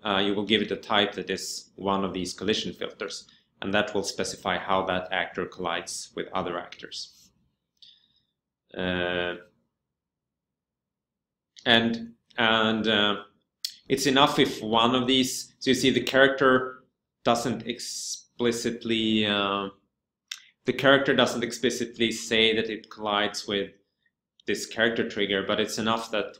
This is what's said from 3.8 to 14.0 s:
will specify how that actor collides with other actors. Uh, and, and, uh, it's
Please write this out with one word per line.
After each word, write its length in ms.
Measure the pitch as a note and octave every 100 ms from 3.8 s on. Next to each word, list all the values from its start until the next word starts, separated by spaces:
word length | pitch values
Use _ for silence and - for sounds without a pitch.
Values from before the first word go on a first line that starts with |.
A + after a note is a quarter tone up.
| G#2
will 120 | G2+
specify 520 | F2+ - F#2+ - G2 F2
how 300 | - F#2+ F#2
that 260 | F#2 F2+
actor 320 | F#2 E2+ -
collides 640 | F2 - F2 E2+ - - -
with 140 | E2+ E2+
other 260 | F#2+ F2+ F2
actors. 680 | F2 - - - - - - _ _ _ _ _ - _ _ _ _ _ _ _ _
Uh, 600 | - F2+ F2+ F2 F2 F2 F2 - _ _ _ _ _ _ _ _ _ _ _ _ _ _ _ _ _ _ _ _ - C3
and, 480 | A2+ A#2 A#2 - - _ -
and, 500 | A2+ A2 A2 A2 G#2+
uh, 280 | G#2+ G#2 G2 - _ _ _ - - -
it's 180 | C3+